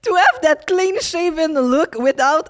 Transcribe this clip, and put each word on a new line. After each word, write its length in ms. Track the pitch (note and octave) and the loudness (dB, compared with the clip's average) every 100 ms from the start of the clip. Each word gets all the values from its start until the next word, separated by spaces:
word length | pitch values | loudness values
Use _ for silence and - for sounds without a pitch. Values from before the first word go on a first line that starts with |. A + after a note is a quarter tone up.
To 120 | - | -2
have 260 | F#4 G4 B4+ | 2 2 2
that 240 | D#4 D4+ - | 0 0 0
clean 320 | F#4 F#4+ F#4+ | 0 0 -2
shaven 500 | - E4+ F4 D#4+ D#4+ | -6 -4 -4 -2 -2
look 420 | D4 B3+ C4+ E4 A3+ | 0 0 0 0 -2
without 460 | B3+ C4+ C4+ D#4 - | -2 0 2 0 0